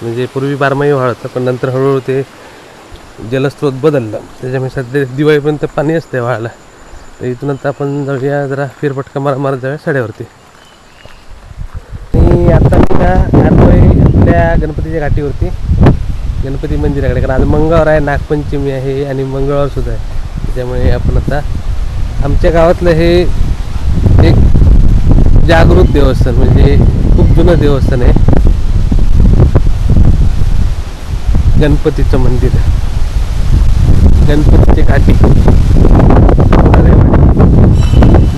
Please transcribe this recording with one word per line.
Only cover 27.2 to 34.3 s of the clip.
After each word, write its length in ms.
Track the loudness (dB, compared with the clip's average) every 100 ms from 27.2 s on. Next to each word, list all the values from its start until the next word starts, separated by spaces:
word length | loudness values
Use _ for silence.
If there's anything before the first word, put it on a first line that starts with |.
| 2
जुनं 320 | 2 2 2
देवस्थान 440 | 0 0 0 0
आहे, 100 | 2 2 4 4 2 2 0 0 0 2 2 4 4 4 2 2 2 0 2 4 4 4 2 2 2 2 0 -2 -8 -12 -10 -6 -2 0 2 2
गणपतीचं 580 | 2 0 -2 -2 0 2
मंदिर, 320 | 0 0 0 0 0 0 -2 -2 -2 -2 -2 -2 0 2 2 2 2 4 4 4
गणपतीची 540 | 4